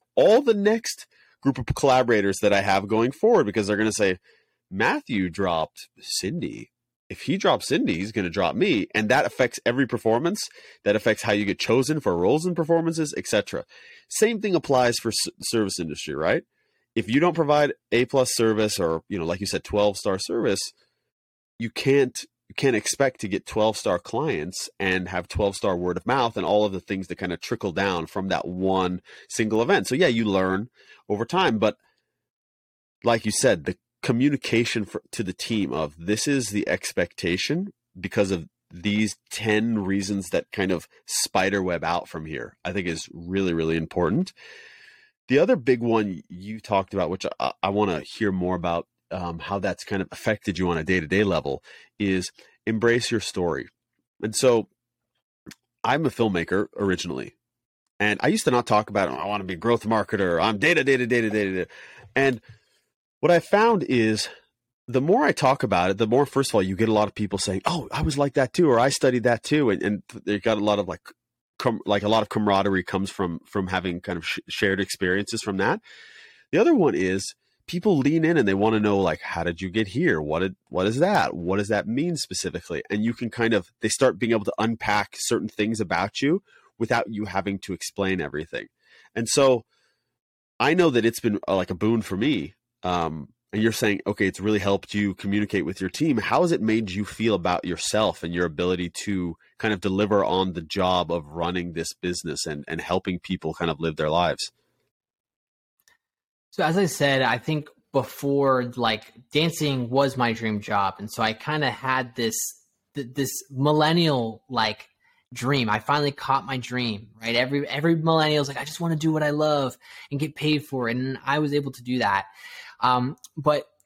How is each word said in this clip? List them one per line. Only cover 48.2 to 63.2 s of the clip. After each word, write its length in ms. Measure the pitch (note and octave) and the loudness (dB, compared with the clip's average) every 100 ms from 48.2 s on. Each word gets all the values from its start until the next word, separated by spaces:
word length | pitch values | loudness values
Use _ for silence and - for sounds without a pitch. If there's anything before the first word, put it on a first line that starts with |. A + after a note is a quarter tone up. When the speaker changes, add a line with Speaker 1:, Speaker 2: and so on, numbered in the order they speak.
| G#2+ | -2
Speaker 1:
more 240 | F#2 F2+ F2+ | 0 -2 -2
about, 320 | E2+ E2+ - _ _ | -2 -2 -4 _ _
um, 280 | F#2 F2 E2+ | -8 -6 -8
how 200 | - G2+ | -6 -4
that's 240 | F#2+ F2 | -4 -6
kind 180 | - G2 | -6 -4
of 60 | F2+ | -4
affected 460 | - A#2 G#2+ - E2+ | -4 -4 -2 -4 -2
you 120 | F#2 | -2
on 80 | E2 | 0
a 60 | |
day-to-day 400 | E2 F#2 D#2 F#2+ | 0 -2 0 0
level 400 | G#2 E2 C#2+ C2 - - - _ | 2 0 -2 -6 -10 -20 -20 _
is 320 | G2+ F#2 F2 - - _ - | -2 0 -4 -12 -20 _ -4
embrace 460 | A2+ A#2 A#2 - | 2 2 2 0
your 80 | A2+ | -4
story. 480 | - G2 F2 C#2 - _ _ _ _ _ | -4 -4 -2 -2 -8 _ _ _ _ _
And 120 | A2 A2 | -6 2
so 320 | B2+ A#2 G2 _ _ _ _ _ _ _ - - _ _ | 4 4 0 _ _ _ _ _ _ _ -20 -20 _ _
I'm 220 | A2 C#3+ D3 | 0 2 2
a 40 | |
filmmaker 580 | - A2+ F2 E2 F#2 - - | 2 2 2 0 0 -2 -2
originally, 580 | G2 F2+ F2+ C2 G1+ - _ _ _ _ _ _ | 0 0 -2 -8 -8 -14 _ _ _ _ _ _
and 200 | G#2 G#2 | 0 2
I 40 | C#3+ | 2
used 180 | G#3+ - | 2 2
to 60 | |
not 160 | B2 A#2 | 0 2
talk 220 | G#2+ A2 | 2 2
about, 200 | G2+ F2 | 0 0
"Oh, 60 | C2 | -2
I 120 | F2+ | -4
wanna 160 | G#2 | -4
be 120 | F#2 F2 | -6 -4
a 20 | |
growth 260 | A2 A#2 | 0 0
marketer. 580 | G#2+ A2+ G2 G2+ F#2 E2+ | 2 0 0 -2 0 2
I'm 160 | G2+ G#2+ | 2 2
data, 260 | D3+ D#3+ | 2 2
data, 240 | C3+ C3 A#2+ | 4 2 2
data, 220 | B2 A2 | 0 0
data, 220 | G#2+ G2 | 0 0
data." 160 | F#2+ E2+ - - - - C3 | -2 -6 -10 -20 -20 -4 2
And 260 | C#3 A#2+ - - _ _ _ _ _ | 2 0 -8 -20 _ _ _ _ _
what 120 | _ | _